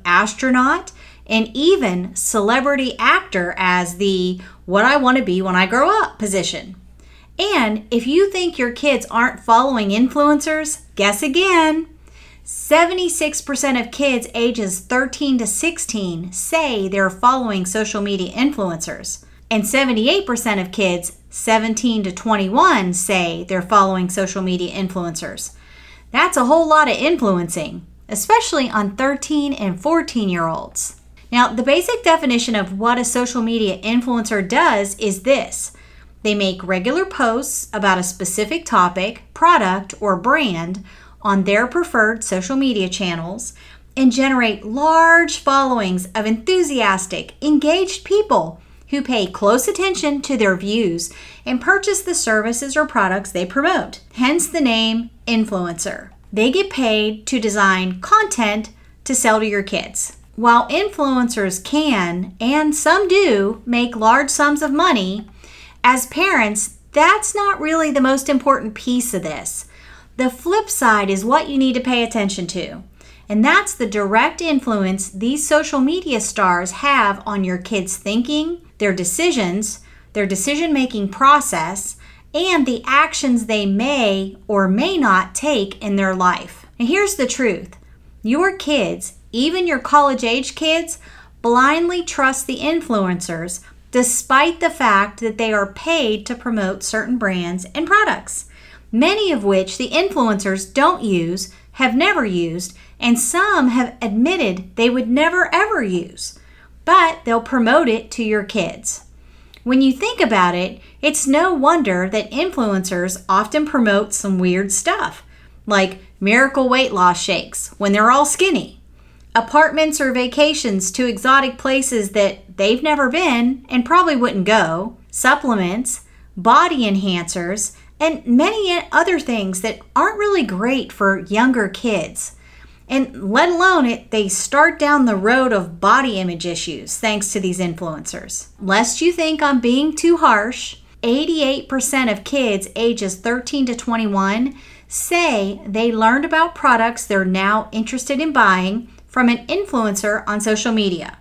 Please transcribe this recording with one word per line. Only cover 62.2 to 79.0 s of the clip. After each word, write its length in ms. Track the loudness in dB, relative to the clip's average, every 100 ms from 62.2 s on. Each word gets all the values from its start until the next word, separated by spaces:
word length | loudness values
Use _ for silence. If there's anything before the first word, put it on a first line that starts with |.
| -6 -4
and 360 | -2 0 0
some 340 | 0 2 2 4
do, 540 | 4 4 2 0 -4
make 320 | -2 -2 0 0
large 320 | 4 4 2
sums 320 | 2 2 2
of 120 | 0
money, 540 | 2 2 2 0 -6 -10 -20 -20 -20 -20 -2
as 220 | 2 2
parents, 720 | 0 -2 0 2 0 -2 -6 -10 -4
that's 420 | 2 4 4 0
not 280 | -2 -2 -2
really 280 | 0 0 0
the 120 | 2
most 260 | 2 0 0
important 460 | 0 2 0 -2
piece 400 | -8 -4 -2 -2
of 80 | -4
this. 460 | -6 -8 -10 -12 -14 -20 -20 -20 -16 -4
The 140 | -4
flip 400 | -2 -2 -2 -2
side 400 | 0 2 2 2
is 140 | -2
what 240 | 2 0 2
you 100 | 0
need 140 | 2
to 80 | 0
pay 240 | 0 0
attention 420 | 0 -2 -2 -4 -8
to. 380 | -8 -8 -12 -18 -20 -20 -20 -4
And 160 | 2
that's 300 | 4 4 2
the 140 | -4 -4
direct 520 | -2 2 2 2 -2
influence 680 | -2 -2 0 0 0 -2 -6
these 360 | -6 -4 -2
social 360 | 2 2 2 0
media 400 | 0 0 -2 -4
stars 500 | -4 0 2 2 -2
have 500 | -4 0 2 2 0 -4
on 160 | -4
your 160 | -2 -4
kids' 380 | -4 -4 -4 -8
thinking, 640 | -4 -2 -2 -2 -4 -6 -12 -4
their 160 | -2
decisions, 840 | 0